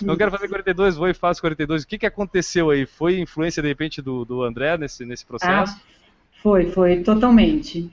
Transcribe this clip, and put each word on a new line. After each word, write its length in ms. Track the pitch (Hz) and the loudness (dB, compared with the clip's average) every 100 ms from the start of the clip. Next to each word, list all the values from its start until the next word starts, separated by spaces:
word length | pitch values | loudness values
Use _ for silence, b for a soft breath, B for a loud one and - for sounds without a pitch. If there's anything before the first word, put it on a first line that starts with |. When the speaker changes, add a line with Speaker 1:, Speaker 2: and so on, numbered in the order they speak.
Speaker 1:
"Não 160 | 202 190 | -2 0
quero 140 | 208 | 0
Speaker 2:
Isso. 80 | 196 | -2
Speaker 1:
fazer 100 | 196 | -6
quarenta 220 | 196 190 | -6 -2
e 40 | |
dois, 220 | 175 196 151 | 2 2 2
vou 120 | 180 | -2
e 60 | |
faço 260 | 170 175 175 | 0 0 0
quarenta 240 | 165 156 | -2 -2
e 20 | 147 | -2
dois." 160 | 160 | -4
O 60 | - | -4
que 100 | 214 | -4
que 80 | 208 | -4
aconteceu 640 | 202 196 185 - 180 156 | -4 -4 -2 -2 0 2
aí? 160 | 143 131 | 2 0
Foi 320 | - 165 190 | -2 0 0
influência, 420 | 127 156 165 160 | -2 -4 -4 -2
de 80 | 147 | -4
repente, 320 | 139 156 - | -4 -6 -8
do, 240 | 131 127 | -8 -6
do 200 | 117 123 | -6 -4
André 340 | 123 117 143 170 | -4 -2 -2 -2
nesse, 260 | 143 - | -6 -12
nesse 220 | 120 120 - | -14 -14 -12
processo? 500 | 120 180 196 196 - | -6 -2 0 -2 -6
Speaker 2:
Ah, 40 | b b b _ _ _ | b b b _ _ _
foi, 260 | 208 196 175 | 2 4 2
foi, 360 | 190 180 180 | 2 2 2
totalmente. 880 | - 220 247 233 170 - - 170 170 | 2 2 6 6 6 2 -4 -8 -10